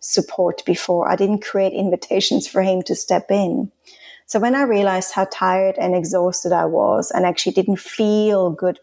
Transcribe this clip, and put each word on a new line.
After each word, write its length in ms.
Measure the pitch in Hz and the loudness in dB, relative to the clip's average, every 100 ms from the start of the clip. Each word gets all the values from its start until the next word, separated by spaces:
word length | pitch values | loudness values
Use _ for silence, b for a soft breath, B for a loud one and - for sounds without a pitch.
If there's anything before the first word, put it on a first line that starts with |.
support 640 | - - - - 175 175 | -4 -2 -2 0 -2 -2
before. 440 | - 175 - 175 - | -2 -2 0 0 0
I 60 | 185 | 0
didn't 260 | 196 208 | 0 0
create 280 | - 196 190 | -2 0 0
invitations 760 | - 190 175 - 190 - - - | 0 -2 -2 -2 -2 0 -2 -2
for 140 | - | 0
him 200 | 190 185 | 0 0
to 120 | 180 | -2
step 360 | - - 180 - | -6 -2 -2 0
in. 400 | 196 185 165 196 - B B B B - | 0 0 -2 -4 -10 B B B B -6
So 120 | 220 | -2
when 140 | 233 | 0
I 80 | 262 | 2
realized 500 | 277 208 196 185 - | 2 2 2 0 -2
how 140 | - 190 | -2 -4
tired 460 | - 185 185 190 190 | 0 0 2 2 0
and 160 | 185 | 0
exhausted 580 | 180 170 190 180 175 175 | 0 0 0 0 0 0
I 120 | 170 165 | 0 2
was 440 | 165 - - - | 2 2 2 0
and 120 | - | 0
actually 280 | 180 175 - | 0 0 0
didn't 260 | 190 190 190 | 0 0 -2
feel 720 | - - 214 214 214 202 180 | -4 -2 2 2 2 2 0
good 280 | 160 185 180 | 0 -2 -2